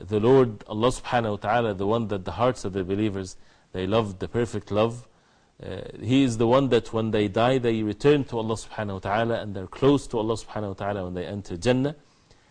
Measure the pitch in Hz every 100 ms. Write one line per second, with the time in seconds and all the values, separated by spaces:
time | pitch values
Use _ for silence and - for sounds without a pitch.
0 | 90 107 113 135 127 107 - 107 120 123
1 | - 123 113 101 104 117 117 95 101 117
2 | 110 101 95 92 123 123 104 95 90 98
3 | 110 98 92 - - _ _ 92 92 110
4 | 107 92 90 117 117 107 - 101 117 120
5 | - _ _ _ _ - 95 92 - -
6 | 104 131 135 113 113 127 139 117 - 113
7 | 110 107 104 107 117 131 120 113 107 101
8 | 143 147 131 120 110 110 - - 107 95
9 | 98 104 117 113 104 98 92 - 135 143
10 | - 120 107 113 - 110 104 95 101 101
11 | 90 90 82 101 92 87 110 127 135 156
12 | _ _ _ _ _